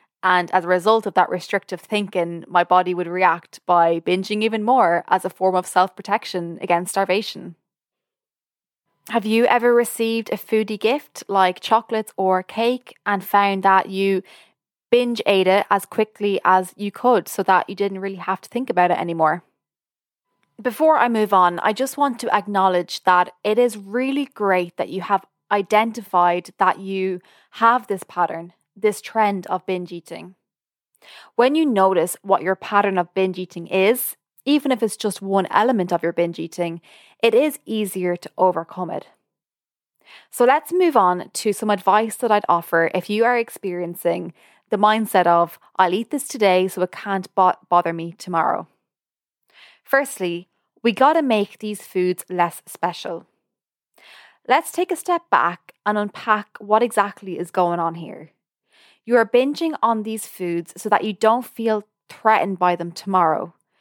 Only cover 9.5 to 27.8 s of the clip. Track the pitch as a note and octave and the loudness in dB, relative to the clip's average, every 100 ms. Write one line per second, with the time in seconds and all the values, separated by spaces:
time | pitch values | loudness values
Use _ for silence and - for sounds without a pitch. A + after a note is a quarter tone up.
9.5 | A#3+ A#3+ A#3+ A#3 - A3+ A3+ G#3+ G#3 - | 2 4 2 0 -2 -2 -2 -4 -8 -2
10.5 | A3 G#3+ G#3 G#3+ D4 - - - G3 F#3 | -2 -2 -2 -2 -2 -6 -20 -2 2 2
11.5 | F3+ - A3+ - A3 G#3+ - F#3+ F#3 - | 0 0 0 0 -6 -6 -2 0 0 -2
12.5 | A3 A#3 B3+ - - G3+ G3 G3 G3+ G3+ | -2 -2 -2 -8 -8 -4 -4 2 2 2
13.5 | G3 G3 F#3+ - F#3+ G3 F#3+ - - _ | 2 4 4 2 -2 0 0 -4 -20 _
14.5 | _ _ _ - A#3+ A#3+ A#3 - F#3+ F#3 | _ _ _ 0 2 2 -2 2 2 4
15.5 | G3 - G3 - - G#3+ - G3+ G3 - | 2 2 -2 0 -4 -4 -2 -2 0 4
16.5 | F#3 F3+ - G3+ - B3 A#3+ - - F#3+ | 2 2 -8 -10 -2 2 2 0 -4 2
17.5 | F#3 - G3 G3+ F#3+ G3 F#3 F#3 F#3+ - | 2 2 -4 -4 -4 -10 -8 -6 -8 -6
18.5 | A#3+ C4 F3+ F3+ - F3 E3 D#3 F3 _ | -10 -2 2 2 2 -2 0 0 0 _
19.5 | _ _ _ _ _ _ _ _ _ _ | _ _ _ _ _ _ _ _ _ _
20.5 | - A#3 G#3+ D#4 D4+ A#3+ A3+ G3+ F#3+ F3 | -8 -6 2 2 4 2 2 2 4 4
21.5 | F3 - G#3+ C4+ - C#4+ A#3 A#3+ G3+ G3+ | 2 -4 -2 -6 0 -2 -2 -4 -4 -2
22.5 | G3 F#3+ F3+ F3 - F#3 F3+ F3 _ G#3 | 0 2 0 -4 -4 2 2 0 _ -2
23.5 | G#3+ B3 G#3 G3 A#3+ C4 C#4 C#4 - G3 | 0 0 -2 -8 -6 -4 -4 -6 -4 0
24.5 | F#3 F3 - - F#3 F3 F#3+ - _ - | 0 -2 -8 -8 -6 -2 -4 -4 _ -4
25.5 | G3+ F#3 G#3+ A3+ A3+ G3 F3+ F3 F3 - | -4 2 0 0 -6 -2 2 2 0 -6
26.5 | - F#3 - F#3+ F#3+ F#3 F3+ _ _ _ | -2 0 0 -6 -4 -4 -6 _ _ _
27.5 | - A3+ B3 | 0 2 2